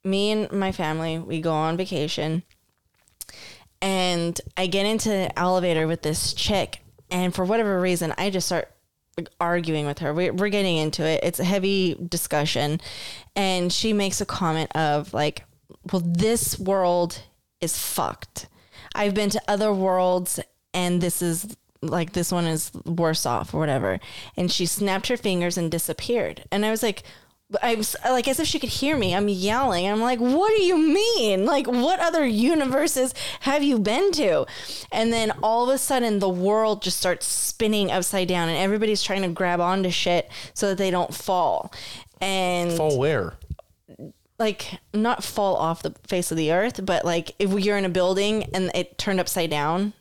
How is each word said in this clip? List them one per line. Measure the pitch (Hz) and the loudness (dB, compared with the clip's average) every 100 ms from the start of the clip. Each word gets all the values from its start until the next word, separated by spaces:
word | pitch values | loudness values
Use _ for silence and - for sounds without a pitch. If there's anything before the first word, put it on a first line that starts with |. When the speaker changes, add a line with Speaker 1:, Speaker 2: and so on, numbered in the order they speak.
Speaker 1:
me | 196 190 202 | 0 0 0
and | 214 208 | 0 -2
my | 196 190 | -2 -2
family, | 190 156 160 165 160 | -2 -4 -2 -2 -4
we | 127 160 | -4 -4
go | 165 | 0
on | 156 160 170 | 0 0 -2
vacation, | 185 170 147 - 156 165 - _ _ _ _ _ _ _ - - - - - _ | -2 -2 -2 -2 -2 -2 -4 _ _ _ _ _ _ _ -18 -18 -20 -20 -20 _
and | 190 190 180 175 170 170 - - | -2 0 0 0 -2 -4 -8 -4
I | 185 | -2
get | 196 202 | 0 0
into | 220 220 | 0 0
the | 196 170 - | 0 -2 0
elevator | 180 185 180 160 160 | 2 2 2 2 0
with | 165 | 0
this | 151 165 - | -2 -2 -4
chick, | - - 202 139 - - - _ | -2 0 0 -2 -8 -20 -20 _
and | 180 180 | -2 -2
for | 180 185 | 0 0
whatever | 226 214 190 | 2 2 2
reason, | 180 175 165 - | 2 0 -2 -2
I | 196 | -2
just | 185 175 | -2 -2
start, | 170 - _ _ _ _ - | -2 -4 _ _ _ _ -12
like, | 160 _ | -12 _
arguing | 170 175 165 156 147 | 0 0 0 -2 -2
with | 143 | -4
her. | 147 | -2
We, | 156 180 | 0 0
we're | 180 208 | 0 0
getting | 202 196 165 | 2 2 2
into | 156 - 156 | 0 0 0
it. | 160 | 2
It's | 175 - | 0 0
a | |
heavy | 180 202 190 196 185 - 175 | 0 2 2 2 2 -2 -6
discussion, | 170 - 151 151 - 147 160 - - - - - - | -6 -2 0 0 0 0 -2 -6 -14 -14 -16 -8 -2
and | 190 185 180 | 0 0 0
she | - 220 | 0 0
makes | 208 196 170 | 2 0 -2
a | 208 | -4
comment | - 175 160 156 156 | -2 0 0 -2 0
of, | 156 147 143 | 0 0 -2
like, | 113 151 - - _ _ - - | -2 -2 -4 -18 _ _ -18 -4
"Well, | 190 170 | -2 0
this | 170 220 233 - - | 2 2 2 0 -2
world | 190 196 180 175 170 - - _ _ _ | 0 2 4 2 0 -4 -18 _ _ _
is | 165 - | -4 -4
fucked. | - - 101 - - - - _ _ - - | -4 -4 -4 -6 -14 -16 -16 _ _ -20 -12
I've | - 208 196 | -2 0 2
been | 208 | 0
to | 208 - | -2 0
other | 202 214 | 2 2
worlds, | 196 190 185 185 180 180 - - _ _ | 2 2 4 4 2 -2 -6 -8 _ _
and | 180 180 180 | -2 2 2
this | 175 - | 0 0
is, | 175 165 208 - _ _ | -2 -2 -6 -16 _ _
like, | 160 175 165 | -4 -2 -2
this | 180 170 | -2 -2
one | 175 170 | 0 0
is | 156 - - - | -2 -4 -8 -6
worse | 170 165 165 131 | 0 2 2 0
off," | 120 - | -2 -2
or | 151 | -2
whatever. | 151 131 98 92 - - - - | 0 0 0 -2 -6 -16 -12 -4
And | 175 | -2
she | - 170 | 0 -2
snapped | - 202 190 - | 0 0 -2 -2
her | 240 | -2
fingers | 214 180 175 175 | 0 0 0 -2
and | 170 | -2
disappeared. | 170 - 156 - 240 117 - - | -2 -4 -6 -2 0 -2 -6 -4
And | 202 214 | -2 0
I | |
was | 220 | 0
like, | 233 - - - _ _ _ 202 | -2 -4 -12 -20 _ _ _ -2
I | 247 226 | 0 0
was, | 214 - | -2 -2
like, | 240 254 254 | 0 2 2
as | 269 | 0
if | 302 | 0
she | 302 | -2
could | 247 | -4
hear | - 277 302 | -2 0 0
me. | 190 180 | 0 2
I'm | 208 | 0
yelling. | 190 196 233 269 175 185 | 0 0 2 2 2 2
I'm | 214 | 2
like, | 240 247 | 2 2
"What | 247 285 415 440 | 2 4 4 4
do | |
you | 359 349 | 4 4
mean? | 320 349 453 440 220 190 220 | 4 4 4 2 2 4 4
Like, | 285 262 | 2 2
what | 247 277 370 | 2 2 2
other | 339 330 269 | 2 4 2
universes | 214 247 320 269 269 311 262 262 - - - | 4 4 4 2 2 2 2 0 -2 -10 -4
have | - 294 | 0 2
you | 285 240 | 4 4
been | 202 247 392 | 2 2 2
to?" | 320 220 156 - - - - - | 2 2 2 0 -8 -12 -12 -6
And | - 226 | 0 2
then | 233 220 - | 2 0 0
all | 214 226 | 2 2
of | 240 | 2
a | 269 | 2
sudden, | - 269 233 208 | 2 2 2 2
the | 190 | 0
world | 180 190 214 220 208 | 2 2 4 2 0
just | 190 - | -2 -2
starts | 185 170 - | 0 0 -2
spinning | - - - 220 214 190 | -2 -4 0 0 2 2
upside | 185 175 196 180 | 0 0 0 0
down, | 180 165 | 0 0
and | 160 | 0
everybody's | 190 208 214 208 | 0 2 2 0
trying | - 196 | 0 0
to | 185 | -2
grab | 165 180 175 | 0 0 2
onto | 175 190 185 | 2 2 0
shit | 175 - 175 - - - | 0 2 2 0 -12 -14
so | - 202 | -4 -2
that | 190 | 0
they | 190 | 0
don't | 180 165 - | 0 -2 -4
fall. | - 185 156 82 - - - - - _ | -2 2 2 0 -4 -12 -16 -16 -20 _
And | 185 190 180 175 175 | -2 0 0 0 0
Speaker 2:
Fall | 170 156 135 | 2 2 2
where? | 143 139 85 - - - _ _ _ - 147 - _ - | 2 0 -2 -8 -12 -14 _ _ _ -18 -18 -20 _ -2
Speaker 1:
like, | 220 202 - 185 _ | -2 -2 -10 -14 _
not | 208 226 - | 0 0 0
fall | - - 202 - | -4 0 2 2
off | 160 165 | 0 -2
the | - - - | -6 -8 -4
face | 185 180 | -2 -2
of | 160 | 0
the | 156 | 2
earth, | 170 226 240 190 | 2 0 -2 -2
but, | 170 175 | 0 0
like, | 170 165 - | -2 -4 -4
if | 196 196 | 0 2
you're | 196 202 | 2 0
in | 190 | 0
a | |
building | 180 180 190 202 214 - | 2 2 2 2 0 -2
and | 190 185 - | -2 -2 -2
it | 180 - | -4 -4
turned | - 190 | -2 0
upside | 175 190 165 | 0 -2 -2
down | 147 147 175 208 - | 0 0 0 -2 -6